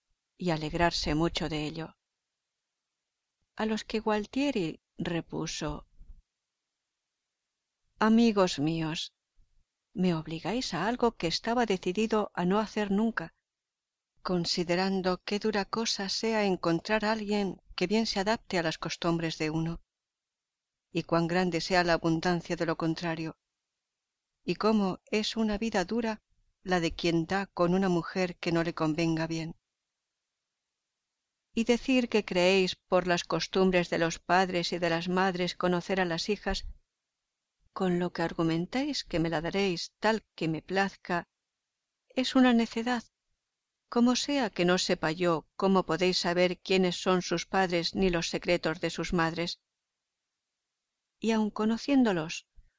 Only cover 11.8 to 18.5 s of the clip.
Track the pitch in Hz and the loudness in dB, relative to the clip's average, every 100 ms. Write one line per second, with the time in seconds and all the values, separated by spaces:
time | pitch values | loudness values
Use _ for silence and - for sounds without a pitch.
11.8 | 180 185 220 220 202 - 175 202 214 - | -2 -2 0 0 -2 -2 0 0 0 -2
12.8 | 208 196 226 226 165 _ _ _ _ _ | 0 0 0 -2 -8 _ _ _ _ _
13.8 | _ _ _ _ - 180 165 - 170 175 | _ _ _ _ -2 0 0 -2 0 0
14.8 | 190 190 180 180 - 208 220 208 190 220 | 0 0 0 -2 -4 -4 -2 -2 -2 -4
15.8 | 226 - 196 - 226 220 202 180 165 165 | -4 -4 -4 -4 -2 0 2 2 0 0
16.8 | - 214 208 220 202 208 196 - - - | 0 0 0 -2 -2 -2 -2 -6 -10 -4
17.8 | 180 214 220 202 190 226 - | 0 0 0 -2 0 -2 -2